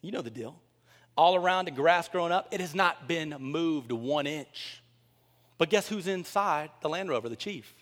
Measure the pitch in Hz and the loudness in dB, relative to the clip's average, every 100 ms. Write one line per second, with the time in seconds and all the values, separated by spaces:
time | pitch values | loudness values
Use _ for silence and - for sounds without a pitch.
0 | 165 214 117 110 113 151 _ _ _ - | -6 -8 -8 -10 -12 -14 _ _ _ -20
1 | _ - 165 185 180 185 180 131 156 175 | _ 4 6 6 4 2 0 2 6 4
2 | 170 185 170 180 - 202 180 160 180 - | 2 -2 0 0 -2 -6 -4 2 2 2
3 | 127 170 156 147 135 156 165 151 120 117 | -4 -4 -4 -6 -4 0 0 0 -2 -6
4 | 120 147 143 151 131 - - - _ _ | -2 0 0 -4 -10 -14 -14 -16 _ _
5 | _ _ _ _ _ _ 165 208 190 214 | _ _ _ _ _ _ 2 2 2 -4
6 | 175 185 170 202 202 151 156 - 156 165 | -2 -4 -2 0 2 0 -4 -6 -4 -4
7 | 190 123 117 113 208 185 - - | -2 -2 -4 -8 -8 -10 -14 -20